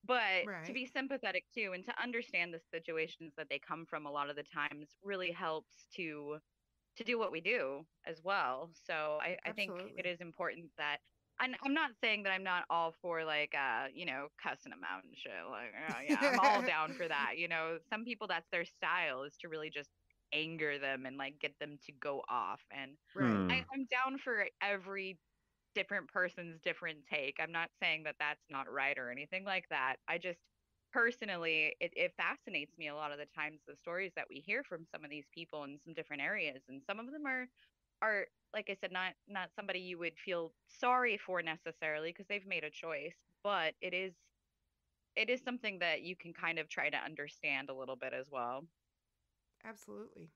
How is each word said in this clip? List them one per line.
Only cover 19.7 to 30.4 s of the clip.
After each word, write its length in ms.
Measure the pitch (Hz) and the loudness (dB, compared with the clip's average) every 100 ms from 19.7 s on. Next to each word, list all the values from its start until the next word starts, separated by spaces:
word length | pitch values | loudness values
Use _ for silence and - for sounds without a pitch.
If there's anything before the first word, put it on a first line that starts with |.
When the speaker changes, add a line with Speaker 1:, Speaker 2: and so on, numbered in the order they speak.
Speaker 1:
just 180 | 147 143 _ _ _ _ | -6 -8 _ _ _ _
anger 440 | 147 160 165 151 143 | 0 0 2 2 2
them 280 | 139 135 131 | 2 0 -2
and, 100 | 135 | -4
like, 220 | 135 151 | -6 -4
get 180 | 147 147 | -6 -4
them 200 | 151 147 - | -8 -8 -14
to 40 | |
go 300 | 139 147 139 - | -4 -2 -2 0
off. 300 | 120 95 104 - | 0 0 -4 -8
And 220 | 139 135 143 _ 190 | -10 -10 -12 _ 4
Speaker 2:
Right. 160 | 123 104 92 | 6 6 6
Speaker 1:
I, 40 | - | 4
Speaker 3:
Hmm. 60 | - 269 | 0 -8
Speaker 1:
I'm 40 | 262 | 0
down 300 | 254 262 269 | 2 2 0
for 260 | 269 220 196 _ | 0 2 2 _
every 560 | 202 202 185 196 190 180 _ _ _ _ _ | 0 0 -2 -6 -6 -8 _ _ _ _ _
different 380 | 214 180 202 - | -2 0 -2 0
person's 480 | 196 180 180 170 165 | 2 2 0 -10 -2
different 400 | 175 160 170 151 139 | -2 -2 -4 -6 -4
take. 260 | 151 135 143 | 0 0 0
I'm 100 | 160 | -2
not 180 | 165 165 _ | 0 -2 _
saying 220 | 175 156 | 0 2
that 140 | 156 139 | -2 -2
that's 240 | 151 147 _ | -2 -2 _
not 200 | 139 131 | -6 -2
right 260 | 135 135 135 | 0 2 2
or 100 | 123 | -2
anything 340 | 127 151 185 196 | -6 -4 -4 0
like 200 | 190 - | -2 0
that. 260 | 151 131 127 - | 2 2 0 -2
I 120 | 170 | -2
just, 220 | 180 170 | -2 -6